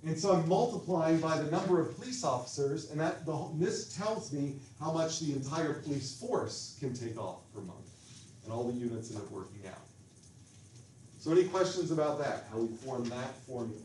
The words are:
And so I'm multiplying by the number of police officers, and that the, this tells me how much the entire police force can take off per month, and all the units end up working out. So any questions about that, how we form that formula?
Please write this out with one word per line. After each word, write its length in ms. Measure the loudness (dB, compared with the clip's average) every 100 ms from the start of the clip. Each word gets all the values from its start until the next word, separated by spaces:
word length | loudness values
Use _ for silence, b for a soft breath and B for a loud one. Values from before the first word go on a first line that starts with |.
And 160 | -2 0
so 140 | 6
I'm 160 | 6 6
multiplying 680 | 6 4 0 0 4 6 6
by 180 | 4 2
the 140 | 2
number 280 | 2 4 4
of 160 | 4 -2
police 280 | -6 -2
officers, 640 | 0 0 -2 0 0 0 -4
and 80 | 0
that 260 | 0 0 -4
the, 240 | -4 -2
this 400 | 0 2 0 -4
tells 380 | -4 -2 -2 -4
me 220 | -2 -2 -4 B B
how 120 | -2
much 280 | 2 0 0
the 120 | -2
entire 420 | -2 -2 -2 0
police 440 | -2 -2 -4 -4 -8
force 600 | 0 0 0 -6 -10 -6
can 140 | -6
take 240 | -4 -6 -4
off 220 | -6 -8 -12
per 60 | -12
month, 300 | -12 -12 -16 B B B B -18
and 80 | -8
all 120 | -2
the 140 | -2 0
units 320 | -2 -4 -6
end 100 | -8
up 100 | -8
working 360 | -10 -10 -12 -12
out. 120 | -14 -18 -20 -20 -20 -20 -20 -20 -20 -20 -20 -20 -20 -20 -8
So 140 | 6
any 120 | 6
questions 460 | 6 4 2 2 0
about 280 | 2 2 2
that, 260 | 0 -2 -4
how 100 | -2
we 140 | -2 -2
form 280 | -6 -4 -2
that 240 | -4 -6 -8 -8
formula? 340 | -6 -6 -6